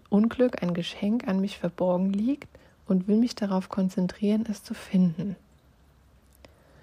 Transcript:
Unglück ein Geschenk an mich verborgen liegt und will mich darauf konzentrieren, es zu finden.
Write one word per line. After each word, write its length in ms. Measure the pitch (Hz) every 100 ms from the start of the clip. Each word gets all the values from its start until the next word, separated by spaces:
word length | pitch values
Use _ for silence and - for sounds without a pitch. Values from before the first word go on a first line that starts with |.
| -
Unglück 540 | 202 226 - 254 -
ein 120 | 175
Geschenk 540 | 175 175 - 202 233 -
an 120 | 190
mich 180 | 190 -
verborgen 540 | 175 - 180 180 190
liegt 360 | 196 233 294 - - - _ -
und 220 | 190 190
will 80 | 214
mich 180 | 240
darauf 340 | - 202 185 -
konzentrieren, 760 | - 185 - 180 - 202 214 226
es 140 | 208
zu 120 | -
finden. 640 | 220 - 185 180 160 208 180 _ _ _ _ _ _ _ _ _ _ - _ _ -